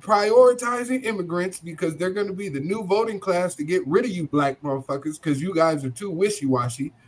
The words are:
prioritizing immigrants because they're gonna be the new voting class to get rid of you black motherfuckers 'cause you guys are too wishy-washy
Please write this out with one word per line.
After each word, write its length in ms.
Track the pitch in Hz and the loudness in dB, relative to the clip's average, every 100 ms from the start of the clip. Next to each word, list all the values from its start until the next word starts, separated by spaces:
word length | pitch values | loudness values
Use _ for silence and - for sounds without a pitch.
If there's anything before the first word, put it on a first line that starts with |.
prioritizing 1040 | - 208 208 240 247 247 240 247 247 254 | 0 2 6 8 8 6 0 -2 -2 -2
immigrants 540 | 226 202 170 175 185 180 | -2 -4 -2 -2 -2 -6
because 380 | 170 160 170 151 | -12 -4 -4 -2
they're 140 | 185 | -4
gonna 220 | 196 202 | -2 -4
be 160 | 185 202 | -4 -6
the 120 | 139 | -6
new 240 | 151 220 | -4 -4
voting 360 | 185 202 226 202 | 0 0 0 -2
class 340 | - 175 180 - | 0 0 0 -4
to 80 | |
get 220 | 151 185 135 | -2 -2 2
rid 180 | 185 | 0
of 80 | 247 | 2
you 160 | 180 151 | -2 -2
black 340 | 143 143 - | 0 0 0
motherfuckers 580 | 143 135 131 139 151 151 | -4 -4 -4 -6 -6 -6
'cause 200 | 160 135 | -2 -2
you 120 | 180 | -2
guys 300 | 165 165 151 | 2 2 2
are 60 | 131 | -4
too 200 | 120 202 | -8 -8
wishy-washy 840 | 165 202 202 139 127 120 - 139 - | -2 0 0 0 0 0 -4 -8 -10